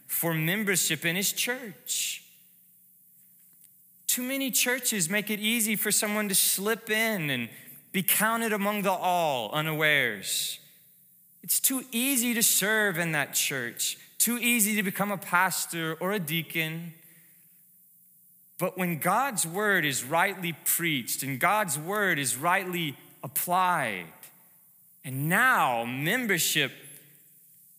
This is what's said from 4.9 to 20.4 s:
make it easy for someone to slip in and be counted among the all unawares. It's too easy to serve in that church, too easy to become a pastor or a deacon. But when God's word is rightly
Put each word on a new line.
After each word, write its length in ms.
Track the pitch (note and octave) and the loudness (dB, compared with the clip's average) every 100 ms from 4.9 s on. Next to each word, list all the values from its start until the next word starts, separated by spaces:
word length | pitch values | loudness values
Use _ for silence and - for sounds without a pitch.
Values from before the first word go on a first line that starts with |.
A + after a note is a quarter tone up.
| G#3+ D#3+ | 0 0
make 220 | G#3 G#3 | 0 -2
it 80 | G#3 | -2
easy 380 | G#3+ A#3 G#3+ G3+ | 0 0 0 0
for 160 | G#3+ | 0
someone 360 | G3 G#3+ G#3 G#3 | 0 0 0 0
to 60 | |
slip 560 | F#3 - - G3+ A3 G#3+ | 2 2 0 0 -2 -2
in 400 | A3 A3+ G3+ D3+ | 0 0 0 0
and 200 | B2 A#2 - - - - | -2 -4 -10 -20 -20 -4
be 100 | G3 | -2
counted 500 | - - G#3+ A3+ A3+ | 0 2 2 0 0
among 300 | G#3 G3+ G#3 | 0 0 0
the 80 | G3 | 0
all 640 | F3 F3+ F3 D#3 B2+ G#2 | 0 2 2 2 0 -2
unawares. 1040 | D3+ D#3 D3+ D#3 C#3+ A#2+ G2+ - - - - - - _ _ _ _ _ - | -2 -2 2 4 4 2 -2 -4 -4 -4 -8 -16 -20 _ _ _ _ _ -10
It's 180 | F3+ - | -2 2
too 260 | - C4 - | 2 0 -2
easy 420 | A#3 C4+ C4+ B3 | -2 0 2 0
to 80 | A#3 | 2
serve 560 | - - G3 A3 G#3 E3 | 4 4 4 2 2 0
in 140 | E3+ | 0
that 220 | D3+ C3+ | 0 0
church, 640 | - - C3+ A#2 - - - - - | -2 -2 -2 -4 -4 -4 -6 -8 -2
too 200 | A3 A#3+ | 0 2
easy 360 | A#3+ A#3+ G#3 | 2 2 2
to 80 | G#3+ | 2
become 300 | G3 - G3+ | 0 -2 -2
a 40 | F#3 | -4
pastor 800 | - F3 F#3 - - E3+ D#3+ E3 | 0 2 2 0 -4 -4 -4 -4
or 100 | F3+ | -2
a 80 | G#3 | -2
deacon. 760 | D3+ E3 D#3 E3 D#3+ E3 E3+ - - - - - - - - - - - - - - - - - | 0 0 0 -2 -2 -4 -10 -14 -20 -20 -20 -20 -20 -20 -20 -20 -20 -20 -20 -20 -20 -20 -18 -4
But 180 | F3+ F3+ | -4 -2
when 220 | F3+ D#3 | -4 0
God's 480 | E3+ G#3+ C#4 G3+ E3 | 0 2 0 -2 -4
word 380 | F#3+ G#3 F#3+ | 0 2 2
is 180 | C#3+ B2+ | 2 -2
rightly 500 | B2 E3 G3 F#3+ | 0 2 2 0